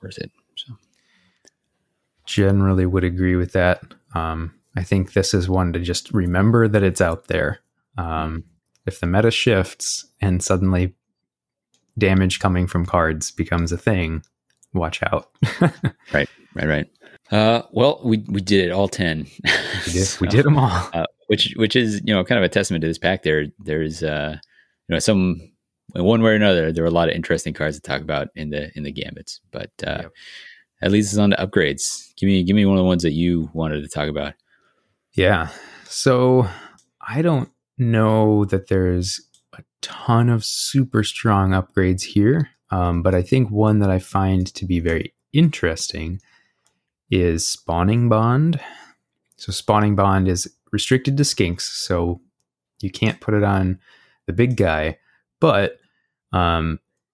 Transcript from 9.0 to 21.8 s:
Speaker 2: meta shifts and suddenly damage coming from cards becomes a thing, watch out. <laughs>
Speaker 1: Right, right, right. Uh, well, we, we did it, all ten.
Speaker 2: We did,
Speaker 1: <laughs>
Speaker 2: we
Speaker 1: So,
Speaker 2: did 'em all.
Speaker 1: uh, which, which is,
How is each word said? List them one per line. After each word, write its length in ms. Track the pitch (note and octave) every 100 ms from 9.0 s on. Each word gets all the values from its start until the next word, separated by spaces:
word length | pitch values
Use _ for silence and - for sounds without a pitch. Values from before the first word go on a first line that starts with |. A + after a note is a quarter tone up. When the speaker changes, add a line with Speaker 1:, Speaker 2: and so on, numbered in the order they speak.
| E2+
Speaker 2:
meta 240 | F#2+ A2+
shifts 760 | - - G2 F#2 - - - - _
and 220 | G2 F2+
suddenly 500 | - F#2 F#2+ F#2 F2+ - _ _ _ _ _ _ _ _ _ -
damage 420 | G2+ F#2+ F#2 -
coming 280 | G2 F2+ F2+
from 180 | F2+ E2+
cards 460 | F2+ D#2+ D#2 -
becomes 400 | - E2 F2 E2+
a 60 | E2+
thing, 460 | - G2 D#2+ D#2+ - _ _ _ _
watch 280 | F#2 E2 -
out. 260 | - D#2 - _ - -
<laughs> 120 | F3 - - - -
Speaker 1:
Right, 160 | D2 C#2 _ _ -
right, 120 | D#2
right. 220 | D2 D2 _ - - _
Uh, 320 | G#2 G#2+ A#2 -
well, 300 | - C3 -
we, 140 | B2+ A2 G#2
we 140 | G2
did 240 | F#2 G2+ F2
it, 60 |
all 160 | F#2 G2
ten. 360 | - F2+ D#2 C#2 - - - - F#2+ F2
Speaker 2:
We 60 |
did, 140 | E2+ F#2+ -
Speaker 1:
<laughs> 60 |
Speaker 2:
we 60 | F#2
Speaker 1:
So, 0 |
Speaker 2:
did 180 | G#2+ C#3+
'em 120 | D3
all. 320 | C3 F2+ F2+
Speaker 1:
uh, 120 | E2+ - - -
which, 260 | G#2 - -
which 200 | G#2+
is, 240 | B2+